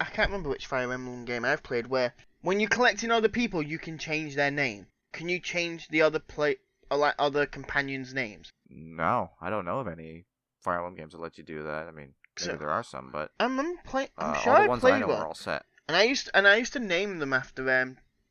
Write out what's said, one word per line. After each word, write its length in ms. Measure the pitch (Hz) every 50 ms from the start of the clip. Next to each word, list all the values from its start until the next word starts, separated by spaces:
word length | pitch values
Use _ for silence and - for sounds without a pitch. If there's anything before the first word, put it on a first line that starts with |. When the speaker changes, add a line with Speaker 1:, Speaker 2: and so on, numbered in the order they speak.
Speaker 1:
I 60 | -
can't 220 | - - - 208 -
remember 180 | 196 196 165 139
which 180 | 131 - -
Fire 260 | - 139 127 127 123
Emblem 320 | 127 127 127 127 123 123 120
game 200 | 117 123 120 117
I've 180 | 127 143 -
played, 240 | - - 135 120 117
where 260 | 123 135 131 123 120 - - - _ _ _
when 160 | - 170 190 202
you're 100 | 214 208
collecting 440 | 214 220 247 233 196 208 226 233
other 160 | 226 233 220 208
people, 340 | 202 233 240 220 190 165
you 160 | 151 147 156 156
can 180 | - 165 160
change 380 | 143 - 165 156 156 156 151 139
their 160 | 139 143 139
name? 380 | 139 147 139 123 104 101 95 - _ _ _ _
Can 160 | - - 160 175
you 100 | 180 175
change 480 | - - - 175 170 170 170 165 - -
the 140 | 156 156
other 160 | 156 156 151 156
play-, 380 | - - - - 151 147 131 - _ _ _ _ - -
or, 60 | 139 143
like, 160 | 147 143 - -
other 280 | 139 147 139 147 143
companions' 640 | 139 - 139 131 - - 143 139 139 135 135 131 127
names? 380 | 131 135 123 107 101 82 78 - - _ _ -
Speaker 2:
No, 640 | - 71 80 80 82 82 82 90 120 120 95 82 - -
I 100 | 85 90
don't 140 | 107 104 90
know 140 | 85 98 135
of 80 | 127
any 400 | 95 82 82 80 80 82 85 90 _ _ _ _ _ _ _
Fire 180 | - 95 87 87
Emblem 180 | 87 90 90
games 160 | 87 78 78
that 80 | 85 80
let 180 | 85 82 - -
you 60 | 78
do 180 | 80 80 76
that. 240 | 76 78 76 78 80
I 40 | 85
mean, 200 | 80 78 71 69 71 _ _ _ - -
maybe 120 | 170 175
Speaker 1:
So, 40 | 143
Speaker 2:
there 120 | 73 76 76
are 120 | 80 110
some, 280 | 117 - - 67 65 65
but, 180 | 67 76 76 - _ -
Speaker 1:
I'm, 180 | 214 247 262 262
I'm 200 | 285 349 359 339 -
play-, 220 | - - 269 269 - _ -
I'm 140 | 160 151 -
Speaker 2:
uh, 40 | 147
Speaker 1:
sure 120 | - -
Speaker 2:
all 60 | 277 349
the 60 | 427
Speaker 1:
I 40 | 415
Speaker 2:
ones 160 | - 240 254
I 60 | 254
Speaker 1:
played 100 | - -
Speaker 2:
know 60 | 214 180
Speaker 1:
one. 80 | 127 104
Speaker 2:
are 40 | 80 78
all 60 | 82
set. 300 | - - 98 78 69 - _ _ _ _ -
Speaker 1:
And 80 | 156
I 60 | 180
used 240 | 214 240 277 - -
to, 100 | - -
and 100 | 196 196 202
I 80 | 202
used 160 | 226 254 - -
to 60 | 285
name 380 | 240 196 170 175 202 208 190 165
them 140 | 147 135
after, 480 | 135 131 131 - - - 131 131 131 131
um, 160 | 127 127 131 - _ _ _ _ _ _